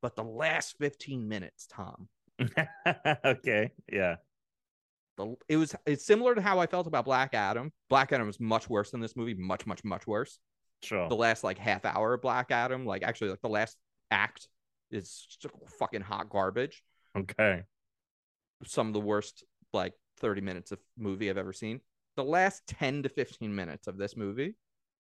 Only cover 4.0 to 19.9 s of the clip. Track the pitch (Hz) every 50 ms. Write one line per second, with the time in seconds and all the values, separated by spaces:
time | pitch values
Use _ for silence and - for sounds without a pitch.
4 | 95 87 82 - _ _ _ _ _ _ _ _ _ _ _ _ _ _ _ _
5 | _ _ _ - 98 110 123 - - - 156 156 160 151 - - - 151 147 139
6 | - - 208 220 247 247 240 220 185 208 190 185 175 160 - 180 175 165 156 131
7 | 117 131 131 127 131 139 - 110 104 98 110 117 127 151 - _ _ - 135 135
8 | 135 135 143 127 113 104 101 - 117 110 113 110 - - 120 101 101 - - 120
9 | 113 110 - 120 113 120 110 92 90 95 92 - - 110 92 - - 107 90 101
10 | - - 107 107 135 - - - _ _ _ _ _ _ _ _ - - 113 98
11 | 87 - 120 107 117 113 113 - - 98 95 - - 107 101 95 - 107 80 98
12 | 107 113 123 120 104 131 117 127 123 - 135 120 120 127 131 127 131 113 95 98
13 | 95 - 117 - 113 101 92 - - 117 107 104 110 - - _ _ _ _ _
14 | _ _ 110 98 104 - - - - - _ _ _ _ _ _ _ _ - 107
15 | 90 - - - - - - - - 147 - - - - - - 120 - - 110
16 | 98 98 104 101 90 107 - 101 95 95 95 117 131 156 - - _ _ _ _
17 | _ _ - 101 92 90 - - 110 104 95 85 90 - _ _ _ _ _ _
18 | _ _ _ _ _ _ _ _ _ _ _ _ - - - - 117 110 104 104
19 | 104 104 107 104 107 - - - - _ _ _ _ _ - 104 90 92